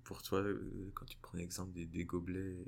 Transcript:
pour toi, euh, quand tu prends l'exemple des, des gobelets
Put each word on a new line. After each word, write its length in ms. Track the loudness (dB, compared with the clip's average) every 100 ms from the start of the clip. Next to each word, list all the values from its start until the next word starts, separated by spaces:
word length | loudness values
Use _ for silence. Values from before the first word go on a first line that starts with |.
pour 180 | -6 -6
toi, 180 | 4 4
euh, 500 | 6 4 0 -4 -4
quand 120 | -4 -6
tu 100 | -10
prends 180 | -6 -2
l'exemple 340 | -2 -2 -2
des, 140 | -2 -2
des 180 | 0
gobelets 600 | 2 2 2 0 0 -2